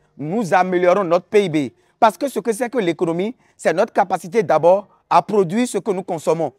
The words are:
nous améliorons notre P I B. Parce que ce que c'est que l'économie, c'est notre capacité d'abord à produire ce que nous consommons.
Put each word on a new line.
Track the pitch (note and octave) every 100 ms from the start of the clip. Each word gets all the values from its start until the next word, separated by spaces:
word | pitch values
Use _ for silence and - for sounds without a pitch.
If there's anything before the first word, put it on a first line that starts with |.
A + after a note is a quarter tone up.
| _ -
nous | D3+ G#3+ F#3
améliorons | F#3 F#3 F3+ F3+ F#3+
notre | F3 F3
P | - G#3+
I | F#3+
B. | D3+ B2+ - _ -
Parce | A3+ -
que | C#4+
ce | A3+
que | A#3
c'est | G#3+ A#3+
que | C4
l'économie, | F3 D#3 E3+ E3+ G#3 - _ -
c'est | G3
notre | E3 A3+
capacité | - F#3+ F3+ F3+ A3
d'abord | E3+ D#3 E3+ F#3+ - _ -
à | E3
produire | E3+ G#3 F3 G#3+ B3
ce | G3+
que | A3
nous | F#3
consommons. | F#3 E3 F3+ E3 -